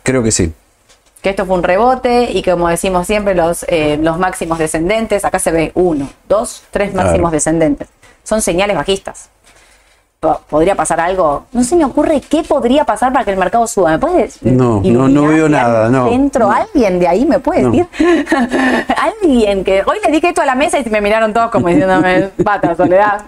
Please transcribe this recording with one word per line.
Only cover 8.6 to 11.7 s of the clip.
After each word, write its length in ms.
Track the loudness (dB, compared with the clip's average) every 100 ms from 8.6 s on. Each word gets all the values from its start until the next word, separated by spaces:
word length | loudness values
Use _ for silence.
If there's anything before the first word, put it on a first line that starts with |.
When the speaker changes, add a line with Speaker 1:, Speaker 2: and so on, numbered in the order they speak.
| -2 -2
Speaker 2:
bajistas. 540 | -2 -4 -6 -18 -20 _ _ _ _ _ _ _ _ -6
Po-, 200 | -4 -4 -2
¿podría 260 | 0 0 0
pasar 260 | -2 -2
algo? 460 | -2 0 0 -2 -6
No 140 | -4
se 100 | 0